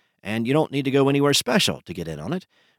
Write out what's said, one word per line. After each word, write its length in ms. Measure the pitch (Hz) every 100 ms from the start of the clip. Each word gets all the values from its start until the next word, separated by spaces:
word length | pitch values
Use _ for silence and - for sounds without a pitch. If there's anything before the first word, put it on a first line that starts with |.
| _ _
and 240 | - 110 117
you 60 |
don't 180 | 143 151
need 140 | 139
to 80 | 139
go 160 | 135 135
anywhere 260 | 139 143
special 460 | 147 - 220 - 76
to 80 | -
get 140 | 80 80
in 140 | 78
on 120 | 151
it. 140 | 180 - _ _